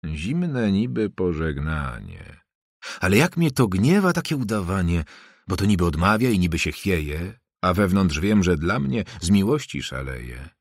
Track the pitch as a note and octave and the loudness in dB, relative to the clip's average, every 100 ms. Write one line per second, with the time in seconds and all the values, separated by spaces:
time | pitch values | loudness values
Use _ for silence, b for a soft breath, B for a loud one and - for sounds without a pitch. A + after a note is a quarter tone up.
0 | D#2+ D2+ F2 E3 F3+ C3 A2 G2 B2 A#2+ | -6 -6 -4 -2 -2 -2 0 2 0 -2
1 | G#2 - F2+ D#2 D#2+ C#2 D2+ D#2 C2+ A#1 | -4 -2 -2 0 -2 -2 -4 -4 -6 -8
2 | G1+ G1+ - - _ _ _ _ B B | -14 -16 -18 -20 _ _ _ _ B B
3 | F2 G2+ E3+ E3 E3 C3+ A#2 F#2 A#2 F#3+ | 2 4 4 2 0 2 2 4 4 4
4 | F#3+ F3 E3+ D3 A2 A2 F2 F#2+ F2 E2+ | 4 0 -2 -4 -2 -2 -2 0 0 0
5 | D2+ B B B - F2+ G2 G2 F2 D2+ | -2 B B B -6 0 2 2 2 2
6 | F#2+ G#2+ B2+ G2+ F2 D#2+ D#2+ - G2 F2 | 2 4 2 2 2 0 -2 -4 -2 0
7 | D2+ D2+ F2+ A2 _ _ F#2 F2+ G2+ G2 | -2 -6 -8 -12 _ _ 0 2 2 4
8 | F#2+ D2 G2 G#2+ F2+ E2 E2 G2+ C#2 B2 | 2 2 2 2 4 2 0 -2 -2 -4
9 | G#2+ B E2+ G2+ G2 D3 - C2+ - C2 | -6 B 2 2 4 0 -2 -10 -8 -8
10 | C2 B1+ B1 B1 C#2 _ | -8 -10 -12 -14 -16 _